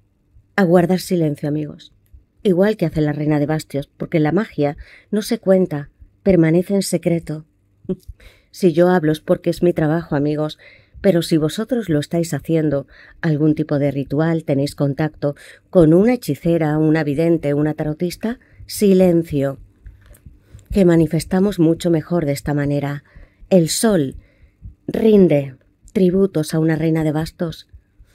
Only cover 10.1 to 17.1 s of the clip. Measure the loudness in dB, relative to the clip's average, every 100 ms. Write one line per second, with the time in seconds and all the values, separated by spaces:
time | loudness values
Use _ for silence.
10.1 | -4 -2 -2 -6 -8 -20 _ _ -4 0
11.1 | 0 0 0 -2 -4 -4 -4 -2 -4 -2
12.1 | -4 -4 -6 -2 -2 0 -4 -8 -20 -20
13.1 | -6 -2 0 0 0 -2 -2 -2 -4 -4
14.1 | -2 0 -2 -2 -2 -2 -2 -4 -2 -6
15.1 | -4 -6 -8 -16 -20 _ 4 6 6 4
16.1 | 0 -4 -4 -2 0 0 0 0 0 -2